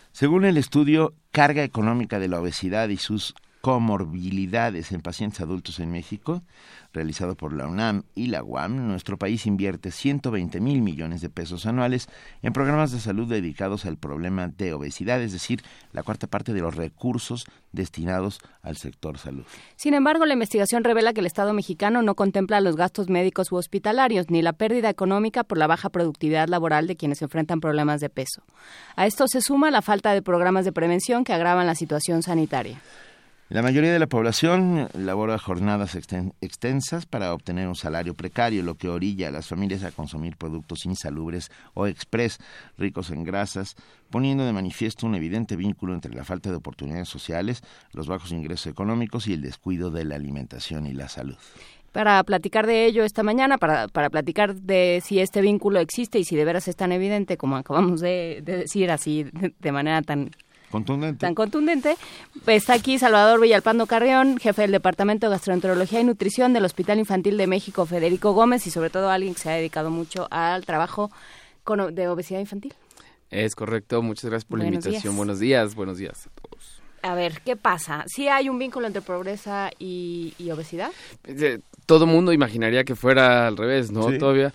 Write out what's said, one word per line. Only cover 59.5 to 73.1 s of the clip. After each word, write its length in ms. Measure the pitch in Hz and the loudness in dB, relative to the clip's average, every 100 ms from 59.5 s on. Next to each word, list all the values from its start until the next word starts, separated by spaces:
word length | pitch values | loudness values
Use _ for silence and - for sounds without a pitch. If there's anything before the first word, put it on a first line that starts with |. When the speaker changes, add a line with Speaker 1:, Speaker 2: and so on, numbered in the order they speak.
| - | -4
Speaker 2:
de 120 | - | -4
manera 320 | 139 151 160 | -2 0 0
tan 260 | 147 143 135 - - _ _ | 0 -4 -4 -10 -20 _ _
Speaker 1:
Contundente. 520 | 107 104 139 156 139 | -6 -4 -4 -4 -4
Speaker 2:
tan 120 | 180 | -4
contundente, 640 | 170 220 302 302 320 294 339 - - - - - | 0 -2 0 0 2 0 -2 -6 -20 -20 -8 4
pues, 120 | 220 | 4
está 160 | - | 6
aquí 260 | 247 233 262 | 2 4 4
Salvador 420 | 247 214 208 226 | 6 8 8 8
Villalpando 460 | 233 208 214 226 220 | 8 6 6 2 2
Carrión, 500 | 226 240 262 262 247 | 4 6 6 4 4
jefe 240 | 226 202 | 0 2
del 100 | 208 | 4
Departamento 540 | 196 185 175 202 214 220 | 4 2 2 2 2 2
de 60 | |
Gastroenterología 680 | 190 - 180 185 180 185 220 | 0 0 0 2 2 2 2
y 40 | |
Nutrición 500 | 240 226 196 226 254 | 2 2 0 2 4
del 100 | 240 | 6
Hospital 360 | 185 - 180 208 | 2 0 0 2
Infantil 380 | 214 190 185 208 | 2 2 2 2
de 100 | 190 | 2
México, 400 | 190 196 190 165 | 2 -2 -2 0
Federico 460 | 175 165 180 208 | 2 2 2 2
Gómez, 340 | 202 233 247 185 | 6 6 4 0
y 20 | |
sobre 220 | 165 165 | -2 -2
todo 180 | 185 196 | 0 0
alguien 240 | 190 190 | 0 -2
que 60 | 175 | -6
se 100 | 160 | -4
ha 60 | 165 | -2
dedicado 340 | 165 160 160 | -2 -2 -4
mucho 380 | 165 165 185 - | -4 -6 -6 -6
al 360 | 160 170 180 180 | -2 0 -2 -2
trabajo 420 | 160 175 - 208 - - - - _ | -2 -2 -2 -6 -6 -20 -20 -20 _
con 160 | - 208 | -2 0
o-, 120 | 190 | 0
de 160 | 170 180 | -2 -2
obesidad 320 | 170 180 190 | -2 -4 -6
infantil. 360 | 202 202 269 - _ - - | -6 -10 -12 -16 _ -20 -20